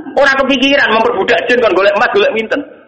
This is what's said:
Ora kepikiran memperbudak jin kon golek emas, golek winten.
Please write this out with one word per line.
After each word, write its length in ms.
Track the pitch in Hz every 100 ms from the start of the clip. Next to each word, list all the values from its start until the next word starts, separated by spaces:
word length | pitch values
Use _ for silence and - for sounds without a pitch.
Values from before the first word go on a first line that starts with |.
| - -
Ora 160 | 277
kepikiran 540 | 269 262 269 269 277 226 220
memperbudak 480 | 240 190 190 233 -
jin 160 | 240
kon 160 | 220 180
golek 160 | 202
emas, 160 | 202 240
golek 240 | 202 202
winten. 240 | 220 220 - - -